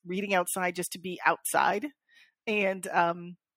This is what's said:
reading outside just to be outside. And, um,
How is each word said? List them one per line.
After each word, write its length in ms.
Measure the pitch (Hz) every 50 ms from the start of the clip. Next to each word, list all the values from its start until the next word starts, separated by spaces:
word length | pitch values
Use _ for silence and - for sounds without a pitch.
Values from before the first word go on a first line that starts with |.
| -
reading 280 | 175 180 190 202 196 196
outside 420 | 180 180 - - 196 180 180 175
just 180 | 180 175 - -
to 60 | 190
be 200 | 170 185 180 165 -
outside. 600 | - 170 - - - - - 135 165 190 208 247 302 - _ _ _ _ - - _ _ _ _ -
And, 400 | 214 208 196 190 190 190 175 190
um, 480 | - 180 175 170 170 175 175 175 180 - _ _ _